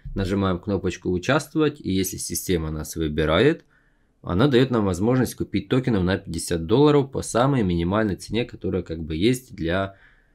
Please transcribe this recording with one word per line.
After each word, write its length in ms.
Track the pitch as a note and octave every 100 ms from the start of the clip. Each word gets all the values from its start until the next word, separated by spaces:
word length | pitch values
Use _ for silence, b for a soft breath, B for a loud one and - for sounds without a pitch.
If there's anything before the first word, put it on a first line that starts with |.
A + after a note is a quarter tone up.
| B -
нажимаем 420 | F#2 G2 G2 F2
кнопочку 540 | - G2 F#2 - F#2
"Участвовать", 680 | F2+ G#2 D3 D3 D#3+ D3+ D3
и 120 | -
если 260 | F#2+ F#2 -
система 540 | - F2 - F2 D#2
нас 240 | D#2 D#2 E2
выбирает – 680 | D#2 D2+ D2+ E2+ C3+ E3 _ _ _ _ _ _
она 280 | - F2+ D3
дает 200 | B2 C3
нам 140 | A#2+
возможность 520 | G2+ E2+ G#2+ C3 A#2 -
купить 340 | E2+ G2+ F#2+
токенов 340 | C3 C3+ G#2
на 140 | F2+ F#2+
пятьдесят 480 | - E2+ - E2+ E2
долларов 440 | A#2 D3 D3 C3+
по 120 | -
самой 420 | - A2+ C3 C3+
минимальной 540 | F#2+ E2+ E2+ G#2 A2 F2
цене, 260 | - G#2
которая 400 | B2 - F#2+ F#2
как 180 | E2+ E2
бы 140 | D#2 D#2+
есть 400 | G#2+ B2+ - -
для 400 | D#2+ F#2 G2 b b b b